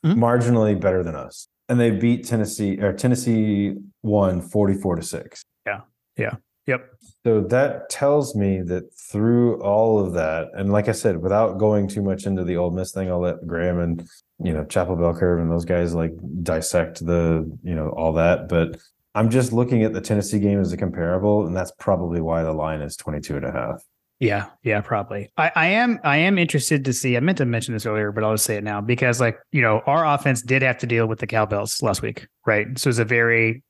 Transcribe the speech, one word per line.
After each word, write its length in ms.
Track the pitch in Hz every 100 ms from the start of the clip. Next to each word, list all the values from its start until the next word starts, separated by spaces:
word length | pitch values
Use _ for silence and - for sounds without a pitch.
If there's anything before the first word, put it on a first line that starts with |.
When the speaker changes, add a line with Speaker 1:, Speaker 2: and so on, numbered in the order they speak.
Speaker 1:
Mm-hmm. 220 | 156 117
Speaker 2:
marginally 560 | 117 123 120 117 107 98
better 220 | 95 92
than 120 | 85
us. 320 | 76 65 - - _ -
And 100 | 123
they 120 | 117
beat 340 | 101 117 123 -
Tennessee, 540 | 117 104 - 101 92
or 140 | 101
Tennessee 800 | 92 127 123 123 113 107 104 101 - - _
won 380 | 107 104 95 90
forty-four 560 | - 104 101 98 95 82
to 60 |
six. 400 | 82 80 - - - _ -
Speaker 1:
Yeah. 140 | 101 - _ _ -
Yeah. 200 | 110 117 _ _ -
Yep. 220 | 127 - _ - _ 120
Speaker 2:
So 160 | 110
that 480 | 95 123 139 - -
tells 440 | - 143 147 131
me 280 | 107 98 95
that 220 | 87 90 -
through 680 | - - 101 113 120 120 110
all 360 | 101 104 113 110
of 140 | 92
that, 320 | 87 78 80 76
and 180 | - 98
like 160 | 104 104
I 40 |
said, 260 | 123 117 85
without 360 | 90 101 113 98
going 280 | 107 104 98
too 140 | 104
much 220 | 98 95
into 200 | 101 95
the 120 | 87 90
Ole 140 | 87
Miss 220 | 90 92
thing, 180 | 95 92
I'll 100 | 90
let 260 | 90 - 82
Graham 320 | 85 87 87
and, 300 | 85 85 85 - _ _
you 120 | 90
know, 100 | 78
Chapel 320 | 76 101 87 87
Bell 180 | 85
Curve 260 | 85 90 85
and 100 | 82
those 160 | 85 82
guys, 260 | 87 87
like, 180 | 82 82 82 64 82
dissect 640 | 85 82 - - 82 -
the, 400 | 82 85 85 82 80 -
you 120 | 87
know, 160 | 82 76
all 240 | - 80
that. 340 | 80 85 90 80
But 300 | 87 82 82 _ _ _
I'm 140 | 104 110
just 240 | 127 120
looking 300 | 113 123 120
at 100 | 110
the 80 | 101
Tennessee 380 | - 104 98 107
game 220 | 101 101
as 120 | 90
a 60 | 87
comparable, 680 | 92 85 85 92 104 104 85
and 80 |
that's 180 | 90 87 _
probably 440 | - 92 87 85
why 200 | 80 82
the 100 | 80
line 260 | 78 78 78
is 160 | 73 -
twenty-two 400 | - 76 71 71
and 80 |
a 80 | -
half. 300 | - 58 - - _ _ _
Speaker 1:
Yeah, 260 | 117 101 101 _
yeah, 200 | 117 104
probably. 500 | - 110 98 101 98 -
I, 120 | 160 170
I 100 | 165
am, 300 | 208 240 220
I 140 | 151 143
am 180 | 175 196
interested 480 | 170 147 - 151
to 80 | 131
see, 240 | 123 131 120
I 40 |
meant 180 | 156 180
to 80 | 123
mention 260 | 117 117
this 140 | 110 113
earlier, 260 | 107 104
but 100 | 104
I'll 120 | 110
just 100 | 107
say 120 | - 104
it 60 |
now 180 | 104 104
because, 360 | 107 123 127 120
like, 200 | 120 - _
you 120 | 151
know, 180 | 117 107 -
our 180 | 151
offense 380 | 160 143 143 123
did 180 | 113 131
have 160 | 131 120
to 60 | 120
deal 200 | 117 110
with 140 | 110
the 60 | 110
cowbells 560 | 110 107 101 104 -
last 200 | 113 95
week, 240 | 110 113 - _
right? 220 | - 107 107 127
So 120 | 139
it's 80 | 117
a 60 | 110
very 560 | 120 117 117 113 113